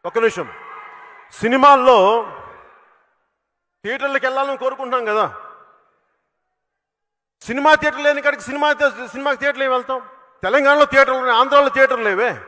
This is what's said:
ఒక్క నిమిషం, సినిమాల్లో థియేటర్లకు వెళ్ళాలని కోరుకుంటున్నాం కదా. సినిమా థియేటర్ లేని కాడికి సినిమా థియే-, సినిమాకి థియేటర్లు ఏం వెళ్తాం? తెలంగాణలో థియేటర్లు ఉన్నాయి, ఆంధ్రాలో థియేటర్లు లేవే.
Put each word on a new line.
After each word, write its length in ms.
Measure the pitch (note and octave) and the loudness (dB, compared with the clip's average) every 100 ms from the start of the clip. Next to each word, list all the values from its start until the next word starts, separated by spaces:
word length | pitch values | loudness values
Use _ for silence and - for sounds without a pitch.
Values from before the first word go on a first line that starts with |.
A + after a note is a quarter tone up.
ఒక్క 140 | F3 A3+ | -6 -2
నిమిషం, 300 | A3 F3+ C3+ - - - - - - - _ | -2 -2 -12 -14 -20 -20 -20 -20 -20 -20 _
సినిమాల్లో 680 | - A3+ C4 C#4+ C#4 B3+ A#3 F#3+ A3+ A3 - - - - _ _ _ _ _ _ _ _ _ _ _ | -6 -2 4 6 6 6 6 4 2 -4 -16 -20 -20 -20 _ _ _ _ _ _ _ _ _ _ _
థియేటర్లకు 420 | G3+ C4 C#4 C4+ C4 | -10 -6 -4 -2 -2
వెళ్ళాలని 300 | C4+ C#4 C4+ | -2 -4 -4
కోరుకుంటున్నాం 480 | C4 C4 B3+ B3+ | -6 -6 -4 -4
కదా. 220 | A3+ G#3+ F3 - - - _ _ _ _ _ _ _ _ _ _ _ _ _ _ _ _ _ _ | -2 -2 -2 -6 -20 -20 _ _ _ _ _ _ _ _ _ _ _ _ _ _ _ _ _ _
సినిమా 320 | - B3+ D4 | -10 -2 2
థియేటర్ 260 | D4+ D4+ D4 | 4 2 -2
లేని 220 | D4 C#4 | -2 0
కాడికి 200 | C#4+ C#4+ | -2 -4
సినిమా 300 | G#3+ C#4+ D4 | -10 -2 -2
థియే-, 360 | D4 C#4+ A3 B3 | 0 -2 -2 -14
సినిమాకి 300 | B3 C#4 C4+ | -6 -4 -2
థియేటర్లు 260 | C#4 C4 | -4 -4
ఏం 60 | C4 | -2
వెళ్తాం? 300 | B3+ B3 C4 - - _ _ | -2 -4 -10 -10 -20 _ _
తెలంగాణలో 420 | F#3 C4 C#4 D4 | -2 2 2 2
థియేటర్లు 340 | C#4 C4+ C4 C4 | 4 4 2 2
ఉన్నాయి, 200 | B3+ A#3 | 0 2
ఆంధ్రాలో 300 | C4+ C#4+ C#4 | 2 0 -2
థియేటర్లు 360 | C4 C4 B3 | 2 2 2
లేవే. 260 | G#3+ F#3+ A#3+ C3+ | -2 -2 -2 -4